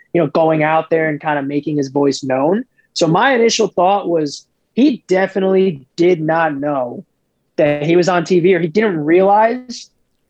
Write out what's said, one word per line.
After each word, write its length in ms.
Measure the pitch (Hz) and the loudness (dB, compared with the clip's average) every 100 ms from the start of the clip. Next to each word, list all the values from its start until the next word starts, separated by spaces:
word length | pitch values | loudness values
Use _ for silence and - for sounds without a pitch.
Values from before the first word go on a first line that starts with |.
| _ | _
you 60 | 175 | -2
know, 60 | 151 | 0
going 340 | 170 160 156 | 0 2 2
out 280 | 151 160 160 | 0 0 0
there 180 | 165 160 | -2 -2
and 120 | 147 | -4
kinda 220 | 160 147 | -4 -4
making 340 | 139 147 160 147 | -4 -6 -4 -4
his 120 | 135 | -2
voice 340 | 139 143 135 | 0 0 -2
known. 400 | 131 131 151 214 - _ _ | -4 -2 0 -2 -4 _ _
So 120 | - 160 | -4 0
my 280 | 180 262 | 2 2
initial 340 | 247 226 - 196 | 2 0 0 -2
thought 400 | - 180 202 180 | 0 0 0 -2
was 380 | 165 147 - _ _ _ | -2 -4 -8 _ _ _
he 300 | - 294 214 - | 0 0 0 -2
definitely 800 | 185 190 202 190 190 190 143 - - | -2 0 -2 0 2 0 -2 -10 -2
did 240 | 175 170 | 0 0
not 360 | 156 165 160 139 | 0 0 0 -2
know 480 | 147 143 123 - - _ _ _ _ - | -4 -4 -6 -10 -18 _ _ _ _ -2
that 280 | 147 147 | 0 0
he 100 | 151 180 | 0 2
was 120 | 175 | 2
on 160 | 175 | 0
T 160 | 160 180 | 2 2
V, 140 | 175 | 4
or 60 | 175 | 2
he 60 | 170 | 0
didn't 320 | 202 220 165 | 0 0 -2
realize, 840 | 147 175 190 208 226 254 247 233 - _ _ _ | 0 2 4 4 2 -2 -10 -18 -20 _ _ _